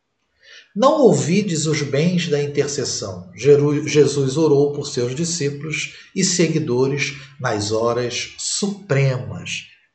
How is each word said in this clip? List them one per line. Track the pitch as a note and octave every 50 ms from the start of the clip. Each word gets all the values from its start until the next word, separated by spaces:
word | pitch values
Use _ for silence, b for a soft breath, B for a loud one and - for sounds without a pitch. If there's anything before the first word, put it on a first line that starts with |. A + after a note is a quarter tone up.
| _ _ _ _ _ _ B B B B B B B B B
Não | G3+ B3 C#4+ D#4 D4+
ouvides | C4 G3+ D3+ C3 B2 C#3+ F3+ G#3 G3+ F#3 E3 C#3+ C#3+
os | D#3+ D3 D3
bens | C#3+ A#2+ C3 C#3 D#3+ F3+ F#3 E3+ - -
da | C#3+ C#3+ C#3+
intercessão. | C#3 - D3 C3 - - C#3 A#2+ - - - A#2 G2 F#2 F2+ - - -
Jeru-, | A2+ B2 C#3+ C#3+ C#3+ C#3+ D3 C#3+ D3 D3 D3
Jesus | C#3+ D3+ C#3 - C#3 C#3+ C3+ C3 C3
orou | D#3 D#3+ D3+ C#3 C#3 C#3+ C#3+ -
por | C#3+ C3+
seus | - - B2+ A#2+ B2 C3
discípulos | D3 E3+ E3+ - - C#3 C#3+ C#3 C#3+ D#3 D#3+ D#3 - - B B B B B B
e | F#3+ G3
seguidores | - - - E3+ D#3 D#3 D#3 - A#2+ A#2+ B2 C3+ C#3 C#3+ C#3 - - B B B B B -
nas | B2+ B2 A2 G#2 G2+ G#2 A2
horas | A2 A2+ A#2+ A#2 B2 B2 A#2 - - - - -
supremas." | - - - - - G#3 G3+ G3+ - - - C#3 C#3 C3+ C3+ B2+ A#2 G#2+ G2 F2+ E2+ E2+ - - - b b b b b b